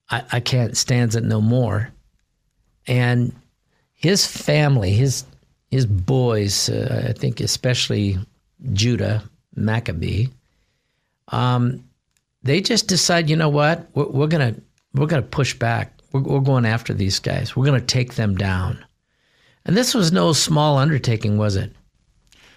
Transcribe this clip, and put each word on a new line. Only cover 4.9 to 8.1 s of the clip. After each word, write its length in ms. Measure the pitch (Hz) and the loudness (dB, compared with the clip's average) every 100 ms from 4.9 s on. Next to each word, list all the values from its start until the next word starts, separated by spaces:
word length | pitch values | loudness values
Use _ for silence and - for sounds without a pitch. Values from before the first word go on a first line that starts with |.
his, 340 | 101 135 127 - - _ _ _ | 2 2 0 -8 -18 _ _ _
his 160 | 135 117 | -2 0
boys, 840 | 98 90 131 123 107 101 98 - | 0 0 2 2 2 0 -2 -2
uh, 380 | 110 110 113 120 | -2 -2 -2 -2
I 20 | |
think 300 | 113 131 117 | -2 -4 -4
especially 760 | 113 - 127 123 - 110 101 | -4 -2 -2 -2 -2 0 0